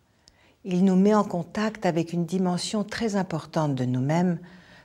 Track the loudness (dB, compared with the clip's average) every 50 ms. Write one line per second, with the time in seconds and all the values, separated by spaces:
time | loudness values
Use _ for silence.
0 | _ _ _ _ _ _ _ _ _ _ _ _ -6 -2 0 2 4 4 6 6
1 | 6 6 6 4 2 0 -2 -6 -6 -6 -6 -4 -4 -4 -4 -2 -2 0 0 0
2 | -2 -2 -2 -4 -4 -2 -2 0 0 0 0 -2 -4 -4 -4 -4 -4 -4 -4 -4
3 | -4 -2 -2 -2 -2 -2 -4 -6 -8 -4 -2 -2 0 0 0 -2 -2 -2 0 0
4 | 0 0 2 2 2 0 0 -2 -6 -14 -20 -20 -20 -20 -20 -20 -20